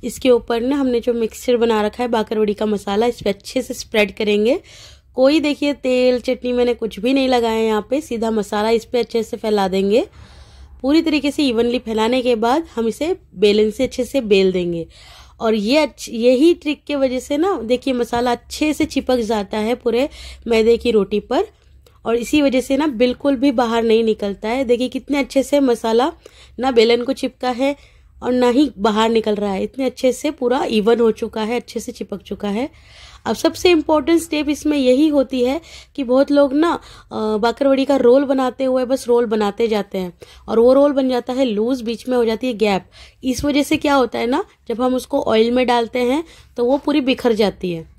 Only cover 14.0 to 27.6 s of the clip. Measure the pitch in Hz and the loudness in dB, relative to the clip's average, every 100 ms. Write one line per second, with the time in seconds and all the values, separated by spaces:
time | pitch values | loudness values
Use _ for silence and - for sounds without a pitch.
14 | 240 277 226 196 190 185 175 170 160 - | -4 -2 2 4 4 0 -2 -4 -8 -14
15 | - - - - 226 220 202 285 302 - | -20 -20 -20 -6 -2 0 2 2 0 -4
16 | - 233 233 254 320 349 294 285 _ 285 | -12 0 2 4 4 2 -2 -8 _ -2
17 | 269 254 240 294 349 349 226 247 269 247 | -2 -2 -4 -2 0 -2 -2 -2 -2 -4
18 | 233 240 247 240 - - 302 294 302 - | -2 -2 -2 -4 -6 -4 -4 -2 -2 -4
19 | 262 254 214 220 196 214 214 247 247 226 | -2 -2 0 -4 -4 -6 -4 -4 -2 -2
20 | 285 - - - - 226 226 233 240 220 | -2 -6 -20 -16 -2 2 4 2 2 0
21 | 190 208 - 254 415 _ _ - _ _ | 0 -2 -2 -4 -4 _ _ -20 _ _
22 | - 233 226 302 285 254 240 269 311 226 | -4 -4 0 2 4 2 0 0 0 0
23 | 254 247 285 277 277 240 240 233 226 220 | 0 0 -2 2 0 2 0 0 2 2
24 | 226 214 202 196 214 240 262 240 247 262 | 2 0 -4 -6 -6 -4 0 0 -2 -6
25 | - 285 269 269 262 285 269 233 226 226 | -6 -4 -2 -2 2 2 2 0 0 0
26 | 269 330 - - - - 254 240 226 240 | 0 -2 -20 -20 -20 -6 0 4 4 2
27 | 240 269 254 - 254 233 | 0 -4 -4 -6 -6 -2